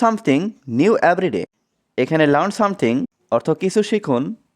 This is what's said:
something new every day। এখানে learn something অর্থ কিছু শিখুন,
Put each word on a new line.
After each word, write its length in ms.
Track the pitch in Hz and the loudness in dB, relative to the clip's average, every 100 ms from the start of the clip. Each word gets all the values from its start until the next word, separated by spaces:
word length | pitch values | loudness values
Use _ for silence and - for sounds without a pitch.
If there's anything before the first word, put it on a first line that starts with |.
something 400 | 233 214 - 139 196 214 - 117 | 0 0 0 0 -2 -8 -6 0
new 120 | 180 226 165 | 2 2 2
every 200 | 180 185 196 | 2 0 -4
day। 100 | - _ _ _ _ - | -6 _ _ _ _ -4
এখানে 220 | 127 156 151 | 0 2 4
learn 160 | 143 185 - | 4 0 0
something 360 | 208 196 117 247 254 _ - | -2 0 0 0 -4 _ -4
অর্থ 140 | 117 - 160 | -2 0 -2
কিছু 180 | 190 214 208 | -2 0 0
শিখুন, 320 | 214 202 123 151 226 _ | -2 -2 -2 -4 -10 _